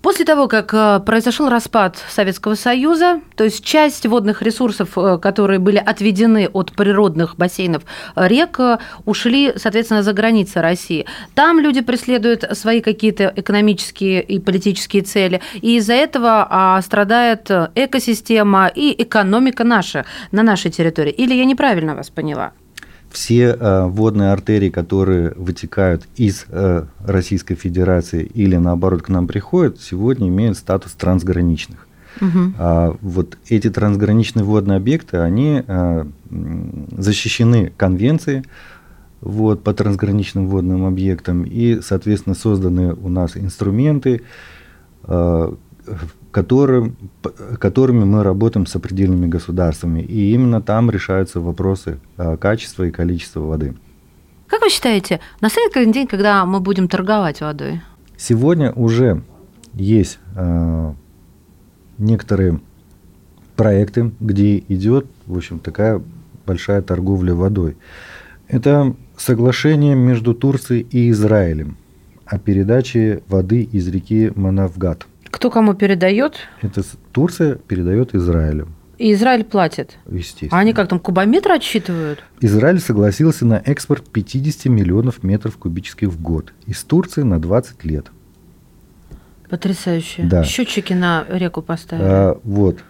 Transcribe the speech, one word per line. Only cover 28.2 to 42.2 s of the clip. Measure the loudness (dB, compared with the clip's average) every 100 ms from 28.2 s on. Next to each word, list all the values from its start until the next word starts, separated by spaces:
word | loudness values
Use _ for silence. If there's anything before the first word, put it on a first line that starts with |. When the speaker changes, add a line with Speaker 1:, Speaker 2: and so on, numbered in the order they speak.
Speaker 2:
или, | -6 0 2 2
наоборот, | 2 2 0 0
к | -2
нам | -2 -2
приходят, | -4 -2 0 0 -2
сегодня | -12 -4 -2 0 0
имеют | 0 0 -2
статус | -4 -4 -4
трансграничных. | -6 0 0 0 0 2 0 -4 -16 -20 _ -20 -4
Speaker 1:
Мгм. | 0 2 0 0
Speaker 2:
А, | 0 2 2 -2
вот | -6 -4 -4 -6 -2
эти | 0 0
трансграничные | 0 0 2 2 2 2 0
водные | 0 0 2 0
объекты, | 0 -2 -2 -2
они, | 0 2 0 0 -2
э, | -2 0 -2 -4 -12 -14
м, | -10 -8 -8 -10 -12 -12 -4
защищены | -2 -2 -2 0 4 4 2 0
конвенцией, | 0 2 2 0 -2 -6 -8 -18 -20 -20 -20 -20 -20 -14
вот, | -8 0 0 2
по | -2
трансграничным | -2 0 0 0 0 -2 -2 -2
водным | 0 0 0
объектам, | 0 0 -2 -2 -2 -4
и, | -4 0 0 0
соответственно, | -2 -4 0 -2